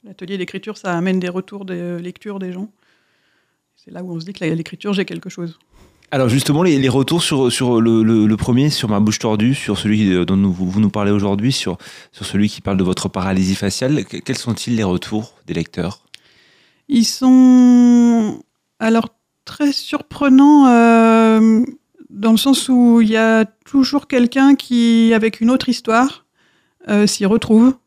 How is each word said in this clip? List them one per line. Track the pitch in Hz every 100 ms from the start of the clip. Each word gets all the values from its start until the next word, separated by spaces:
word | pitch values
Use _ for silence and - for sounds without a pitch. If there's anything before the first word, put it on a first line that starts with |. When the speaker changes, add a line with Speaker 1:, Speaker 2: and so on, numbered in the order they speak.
Speaker 1:
L'atelier | 220 185 175 196
d'écriture, | 175 190 214 202
ça | 196
amène | 170 180 185
des | 180
retours | 180 185 202
de | 196 175 175 175
lecture | 175 - 214 196
des | 185
gens. | 180 208 _ _ _ _ _ _ _ _ _ _ _
C'est | _
là | 170
où | 180
on | 170
se | 165
dit |
que | 196
la, | 165
l'écriture, | 165 160 175 208
j'ai | 196 190
quelque | 170 185
chose. | - 170 160 _ _ _ _ _
Speaker 2:
Alors | 139 127
justement, | 131 135 147
les, | 185 143
les | 135
retours | 123 131 170
sur, | - 143 127
sur | 120 123 120
le, | 113 113
le, | 110 113 107
le | 107
premier, | - 123 147
sur | 147 110
Ma | 104
bouche | 107 107
tordue, | 117 107 113
sur | 139 - 101
celui, | 107 107 104
euh, | 90 85
dont | 98
nous, | 98
vous, | 90 92
vous | 98
nous | 107
parlez | 107 101
aujourd'hui, | 104 101 101 117
sur, | 135 - 85 - - -
sur | - 101
celui | 98 104
qui | -
parle | - 95
de |
votre | 90 90 98
paralysie | 95 92 95 92
faciale, | 95 101 - 131 147
que-, | 98 -
quels | - 123
sont-ils | - 104 - 117
les |
retours | 101 90 - 107 113 _ -
des |
lecteurs ? | 82 80 - 85 - _ _ _ _ _ _ _ _ _
Speaker 1:
Ils | 277
sont, | 226 - 262 254 254 254 247 247 240 240 240 233 214 - _ _ _ _
alors, | 220 226 226 _ _ _
très | - - 294
surprenants, | 269 - 294 - - 285 262 285 294 269
euh, | 240 233 226 226 226 226 220 220 220 247 - _ _ -
dans | 202 220
le | 226
sens | 269 262 -
où | 254 240 233
il | 220
y | 220
a | 226 220 220 _
toujours | _ 277 254 285 -
quelqu'un | 254 240 269 269
qui, | 277 - 240 233 226 226
avec | 226 220 -
une | 226
autre | 262 -
histoire, | 233 - 226 262 - _ _ _ _ _ _ -
euh, | 208 208
s'y | - 196
retrouve | 226 - 220 247 262